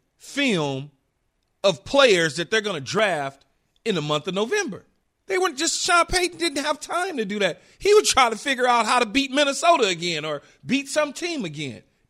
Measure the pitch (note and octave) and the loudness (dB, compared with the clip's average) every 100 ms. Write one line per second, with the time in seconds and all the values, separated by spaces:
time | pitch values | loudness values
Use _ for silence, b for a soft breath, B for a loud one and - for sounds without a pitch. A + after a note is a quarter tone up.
0 | _ _ - - C#4 F#3+ D3 C3+ C#3+ _ | _ _ -10 -2 0 0 0 -4 -8 _
1 | _ _ _ _ _ _ G3 E3 - C#4 | _ _ _ _ _ _ 0 0 0 4
2 | C4+ F#3 E3 C3+ E3+ A3 G#3+ F3 C3 E3+ | 6 6 2 -2 -2 -2 -2 -6 -4 -2
3 | G#3+ D#3+ C#3 - _ _ _ _ - F#3 | 0 0 -6 -10 _ _ _ _ -4 -2
4 | D3 D3+ D3+ F#3 A3+ G#4 F4 B2 - _ | 0 -2 -2 -4 -2 -2 -4 -8 -16 _
5 | _ _ - F#4+ F#4 C4 E4 - - F4 | _ _ -6 -2 -2 -2 -4 -2 2 2
6 | E4 F4+ F4+ E4+ E4+ C#4+ D4 D4+ - E4 | 2 0 -2 -2 -4 -2 -4 -6 -6 -6
7 | F#4 D4+ G#3 G#3 F#3+ - b b - G#4 | -4 -4 -6 -2 -2 -4 b b 4 6
8 | - - B3 A3 C#4+ B3+ B3 A#3+ A3 B3+ | 6 4 4 2 -4 0 2 2 2 2
9 | A#3 G3 C#4 C4 C#4+ C#4 E4+ E4 G#3+ F3 | 2 0 0 0 0 2 4 4 2 0
10 | F3 D#3+ D3+ D3 b b C#3 C4+ C#4 D4+ | -4 -4 -6 -8 b b -4 -4 -2 -2
11 | D4+ - F4 E4 F#3 D3 C#3+ G#2+ - _ | -2 -4 -6 -6 -6 -8 -10 -12 -18 _